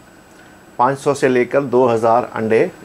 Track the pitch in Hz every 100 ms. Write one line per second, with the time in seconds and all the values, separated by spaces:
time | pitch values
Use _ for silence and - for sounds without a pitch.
0 | - - - - - - - - 123 135
1 | 147 139 135 127 120 139 143 123 127 113
2 | 113 117 - 117 110 113 175 -